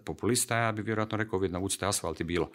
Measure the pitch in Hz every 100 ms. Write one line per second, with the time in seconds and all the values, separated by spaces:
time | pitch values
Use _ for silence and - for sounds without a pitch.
0 | - - 101 123 - 117 113 107 107 107
1 | 107 107 110 95 95 90 95 - 92 -
2 | 87 80 82 87 80